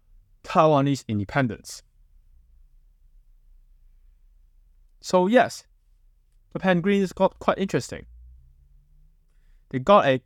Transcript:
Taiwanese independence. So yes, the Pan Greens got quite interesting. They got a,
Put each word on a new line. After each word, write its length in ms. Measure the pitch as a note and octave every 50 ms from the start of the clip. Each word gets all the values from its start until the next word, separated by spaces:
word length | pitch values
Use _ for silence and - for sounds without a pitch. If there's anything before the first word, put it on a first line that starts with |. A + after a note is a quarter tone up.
| _ _ - - _ _ _ _ -
Taiwanese 600 | - - F#3 D#3+ D#3 D#3 C#3 C3+ C#3+ C#3 C3 - -
independence. 760 | A2+ G#2 G2+ G2 - D3 C3+ A#2 G2 - - - - - - _ _ _ _ _ _ - _ _ _ - _ _ _ _ - _ _ _ _ _ _ _ _ _ _ - _ _ _ _ _ _ - _ _ _ _ _ _ _ _ _ _ _ _ _ _ _ _ _ _ _ _ _ _ _ _ _ _ _ _ _
So 260 | - - - F#3 F3+ F#3+
yes, 360 | A3 B3 D#3+ G2 - - - _ _ _ _ _ _ _ _ _ _ _ _ _ _ _ _ _
the 80 | - D#3+
Pan 220 | - F#3+ F#3 F3
Greens 320 | E3 G3 G3+ G3+ G3 F3+ -
got 260 | - F#3+ F#3 - -
quite 180 | - - - -
interesting. 480 | F#3+ G3 - C#3+ A#2 - - C#2+ - - - - - - - - - - _ _ - _ _ - _ _ _ - - _ _ _ _ _ _ _ _ _ - _ _ -
They 100 | - C3
got 260 | C3 F#3+ G3+ G#3 -
a, 160 | C#3 C3 C3 -